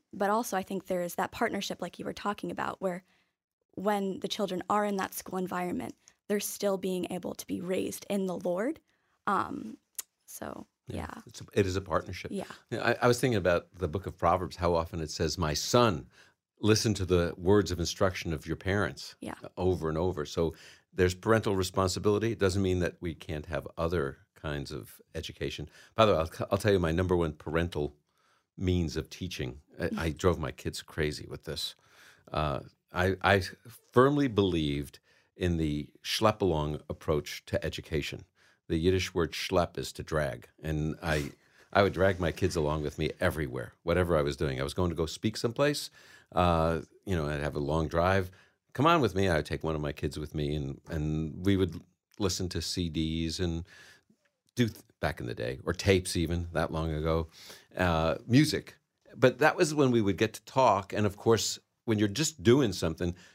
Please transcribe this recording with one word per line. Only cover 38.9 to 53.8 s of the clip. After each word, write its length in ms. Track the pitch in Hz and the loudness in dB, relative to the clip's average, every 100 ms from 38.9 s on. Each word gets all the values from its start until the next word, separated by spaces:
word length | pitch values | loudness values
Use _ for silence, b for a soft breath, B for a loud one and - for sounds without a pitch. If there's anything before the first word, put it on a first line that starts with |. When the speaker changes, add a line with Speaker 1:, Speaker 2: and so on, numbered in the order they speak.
| 92 92 | 2 0
Speaker 2:
word 180 | 92 82 | -2 -2
schlepp 460 | - - 90 85 - | -2 -2 0 0 -4
is 140 | 65 | -8
to 100 | - | -10
drag. 460 | - 78 71 60 - _ | -4 -2 -2 -4 -14 _
And 340 | 78 78 78 - | -4 -2 -2 -4
I, 280 | 82 76 71 - b b b | -2 -2 -4 -10 b b b
I 100 | 98 | 4
would 100 | 98 | 4
drag 260 | 80 95 87 | 4 2 2
my 140 | 85 | 0
kids 240 | - 92 82 | 0 0 0
along 260 | 73 78 | 0 0
with 160 | 73 - | -4 -2
me 120 | 76 - | -4 0
everywhere, 520 | 92 73 71 62 57 - | -2 0 -4 -6 -10 -6
whatever 340 | 82 87 87 80 | 0 2 4 4
I 60 | |
was 140 | 71 71 | 2 0
doing. 240 | 76 65 | -2 -2
I 40 | |
was 100 | 69 | -4
going 160 | - 90 | 0 0
to 60 | 80 | 0
go 100 | 80 | -4
speak 300 | - 110 - | -2 -4 -2
someplace, 540 | 120 113 147 143 - - B B B | -2 0 0 0 -6 -14 B B B
uh, 460 | - 90 82 80 80 - - - | 2 4 4 2 0 -6 -14 -4
you 80 | 87 | -2
know, 120 | 76 | 0
I'd 120 | 76 | -2
have 160 | 73 73 | -2 -2
a 40 | |
long 280 | 71 80 78 | 0 0 0
drive. 420 | 82 87 98 92 - b b _ | 2 2 2 0 -8 b b _
"Come 100 | - 151 | 0 4
on 140 | 170 | 4
with 140 | 113 | 4
me." 140 | 92 98 | 2 2
I 80 | 80 | 2
would 100 | 73 | 0
take 180 | 73 | -4
one 100 | 78 | -4
of 60 | 78 | -2
my 120 | 73 | -4
kids 260 | 71 76 78 | -4 -6 -6
with 160 | 73 | -6
me, 200 | 78 73 | -4 -2
and, 260 | 73 69 69 - | -2 -4 -8 -8
and 560 | 82 76 78 78 90 92 | -4 -2 -2 -4 -2 2
we 100 | 98 | 2
would 240 | 92 87 - _ _ - | 2 -2 -14 _ _ -4
listen 300 | 98 - 92 | -2 -2 -4
to 100 | 85 | -6
C 300 | - - 85 | -6 -4 -2
Ds 500 | 78 80 80 82 78 | -2 -2 -2 -4 -2
and 240 | 87 82 87 B | -2 -2 -6 B